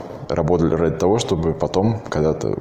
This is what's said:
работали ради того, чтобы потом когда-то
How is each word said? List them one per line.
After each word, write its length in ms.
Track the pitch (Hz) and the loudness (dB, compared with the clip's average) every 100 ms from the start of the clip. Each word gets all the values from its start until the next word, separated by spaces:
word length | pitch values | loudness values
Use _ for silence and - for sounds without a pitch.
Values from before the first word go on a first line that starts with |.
| - - - | -12 -12 -6
работали 440 | - 78 87 82 80 | -2 2 2 2 2
ради 200 | 85 78 | 0 2
того, 240 | 80 110 | 2 2
чтобы 340 | - 85 82 | 0 0 0
потом 460 | 78 76 92 104 110 - | 0 0 2 0 0 -4
когда-то 440 | - 78 76 53 - | 0 0 0 -2 -4